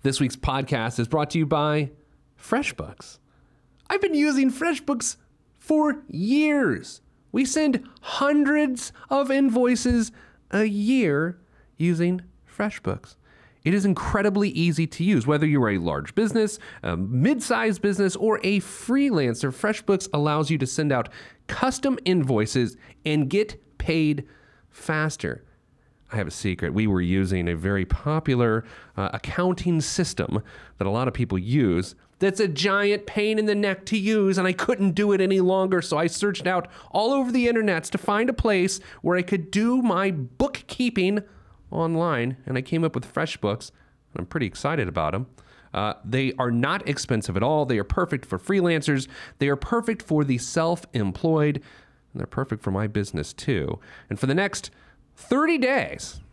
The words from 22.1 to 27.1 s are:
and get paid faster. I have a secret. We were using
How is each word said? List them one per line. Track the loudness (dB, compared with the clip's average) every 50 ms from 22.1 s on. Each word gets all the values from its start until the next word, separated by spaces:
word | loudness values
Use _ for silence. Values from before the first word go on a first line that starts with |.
| 2 2 2 2 2 2 2 2 2 0 0 0 -2 -10 -20 -20 -20 _ _
and | -2 0 0 0 2
get | 2 0 0 0 -4 -18 _ _ _
paid | _ -4 0 0 2 2 2 0 -2 -4 -12 -18 -20 _ _ _ _ _ _
faster. | _ -12 -6 -4 -2 0 0 -2 -4 -4 -6 -6 -6 -8 -12 -20 _ _ _ _ _ _ _ _ _ _ _ _
I | -4
have | -4 -4
a | -4
secret. | -6 -6 -4 -4 -4 -2 -4 -2 0
We | 0 2
were | 2 2 2
using | 2 2